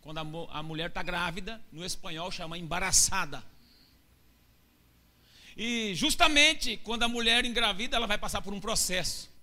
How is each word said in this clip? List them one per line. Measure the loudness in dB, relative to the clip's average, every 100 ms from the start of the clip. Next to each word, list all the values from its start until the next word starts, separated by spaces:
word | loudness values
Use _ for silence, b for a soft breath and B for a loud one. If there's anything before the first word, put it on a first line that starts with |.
Quando | -8 -6
a |
mu-, | -6 -8 -8
a | -8
mulher | -6 -4 -4
tá | -4
grávida, | -2 -2 -2 -4 -8 -10 -14
no | -10
espanhol | -6 -6 -6 -6 -6
chama | -6 -8 -8
embaraçada. | -4 -2 4 4 6 2 -2 -6 -12 -20 -20 -20 _ _ _ _ _ _ _ _ _ _ _ _ _ B B B B -6
E | -2 -2 -2 0
justamente | 0 6 6 8 6 6 -2 -4
quando | -4 0
a | 0
mulher | 2 4 4
engravida, | 2 2 0 0 -2 -2
ela | 0
vai | 0
passar | 0 -4
por | -4
um | -6
processo. | -2 0 0 0 -2 -6 -10 -18